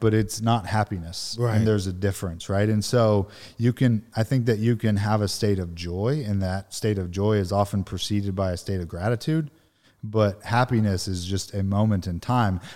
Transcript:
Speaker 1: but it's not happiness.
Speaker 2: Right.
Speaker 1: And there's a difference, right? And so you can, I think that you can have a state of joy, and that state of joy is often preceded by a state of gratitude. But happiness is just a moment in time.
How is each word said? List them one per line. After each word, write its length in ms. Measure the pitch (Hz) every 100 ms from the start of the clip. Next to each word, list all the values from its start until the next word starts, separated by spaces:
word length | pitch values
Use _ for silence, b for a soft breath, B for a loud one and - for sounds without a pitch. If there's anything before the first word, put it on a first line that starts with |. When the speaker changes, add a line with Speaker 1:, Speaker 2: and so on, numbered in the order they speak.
Speaker 1:
but 120 | 110
it's 280 | 107 107 -
not 240 | 113 117 87
happiness. 720 | 110 107 98 82 92 - 113
Speaker 2:
Right. 160 | 120 107
Speaker 1:
And 100 | 110
there's 220 | 107 95
a 60 |
difference, 560 | 90 98 95 95 85 -
right? 180 | 98 104
And 160 | 107
so 460 | 101 123 113 104 98 B B -
you 140 | 117
can, 320 | 120 131 113 -
I 100 | -
think 220 | 110 131 117
that 120 | 107
you 160 | 113 117
can 220 | 113 104
have 240 | 104 107
a 80 | 101
state 280 | - 107 98
of 140 | 87
joy, 480 | 85 87 87 107 151 107
and 140 | 101
that 320 | 92 95 -
state 240 | - 110 101
of 140 | 90
joy 260 | 92 101 107
is 160 | 92
often 320 | 101 101 104 92
preceded 500 | 92 - 104 101 95
by 160 | 95
a 60 | 87
state 240 | - 98
of 80 | 85
gratitude. 600 | 85 98 117 - 160 151 b b b b b 113
But 380 | 107 104 98
happiness 640 | - 120 127 120 107 92 -
is 160 | 92
just 300 | 87 98 -
a 100 | 101
moment 420 | 98 98 110 101 90
in 120 | 87
time. 400 | - 123 110 90 B